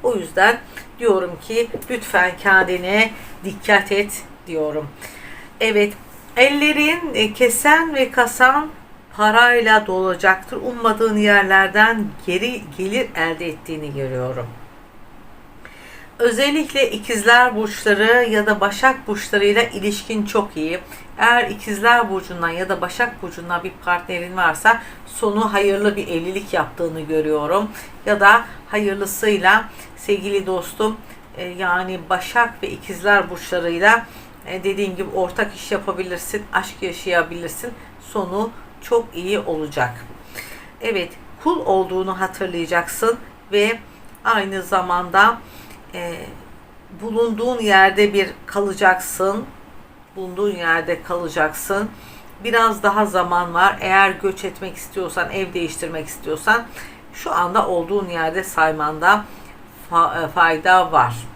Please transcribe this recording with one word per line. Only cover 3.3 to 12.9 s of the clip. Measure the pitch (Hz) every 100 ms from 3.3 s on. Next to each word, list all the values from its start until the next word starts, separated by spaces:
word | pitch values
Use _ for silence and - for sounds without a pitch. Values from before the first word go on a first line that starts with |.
| -
dikkat | 196 208 - 202 196
et | 202 208 - - - -
diyorum. | 160 151 147 147 - - - - - - -
Evet, | 220 208 208 202 - - - -
ellerin, | 262 285 294 294 302 339 339
e, | 208 214
kesen | 214 247 226 294 311 330 285
ve | 254
kasan | - 233 - 254 277 311 - - - - -
parayla | 214 220 240 240 226 214 208
dolacaktır. | 185 185 180 196 185 - 247
Ummadığın | 254 240 226 214 226 214
yerlerden | 208 202 190 190 190 196 220 226 208 - -
geri | 180 233 240 202 139
gelir | 190